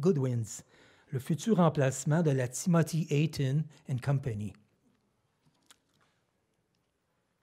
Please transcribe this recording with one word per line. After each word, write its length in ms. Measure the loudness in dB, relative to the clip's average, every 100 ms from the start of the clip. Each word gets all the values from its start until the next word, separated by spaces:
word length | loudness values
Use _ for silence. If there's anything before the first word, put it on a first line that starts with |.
Goodwin's, 640 | 0 2 0 -2 -4 -10 -18 _ -20 _ _
le 80 | -8
futur 420 | -4 -2 2 4
emplacement 600 | 4 4 0 0 0 2
de 80 | 2
la 180 | 0 -2
Timothy 580 | -4 2 2 2 -2 0
Ayrton 540 | 0 0 -2 -2 -2 -4 -10 -8
and 60 | -4
Company. 480 | -2 -2 -2 -6 -8 -12 _ _ _ _ _ _ _ _ _ _ _ -20 _ _ _ _ _ _ _ _ _ _ _ _ _ _ _ _